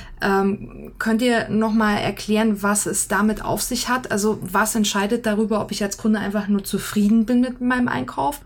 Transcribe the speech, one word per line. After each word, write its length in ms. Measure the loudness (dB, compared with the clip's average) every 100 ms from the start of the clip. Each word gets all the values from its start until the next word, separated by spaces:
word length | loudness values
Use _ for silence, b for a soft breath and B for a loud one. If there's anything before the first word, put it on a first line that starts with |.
| B -4
Ähm, 720 | 0 2 2 -2 -8 -14 -14 -6
könnt 220 | 0 2
ihr 300 | 2 2 2
noch 240 | 0 2
mal 220 | 2 2 2
erklären, 640 | -2 -4 -2 2 2 2
was 240 | 0 0 0
es 220 | -2 -2
damit 360 | 0 2 0
auf 160 | -4 -4
sich 300 | -4 -4 -2
hat? 200 | -2 -2
Also 280 | 0 0 -2
was 340 | -2 -2 0
entscheidet 520 | 0 0 0 0 0 0
darüber, 340 | 0 0 0
ob 100 | -2
ich 120 | -4
als 160 | -4 -2
Kunde 200 | 0 0
einfach 300 | 0 -2 0
nur 160 | 0
zufrieden 640 | 0 -4 -2 2 4 4 4
bin 160 | 2
mit 180 | 2 0
meinem 280 | -2 0 0
Einkauf 520 | -2 -4 -2 -2 -2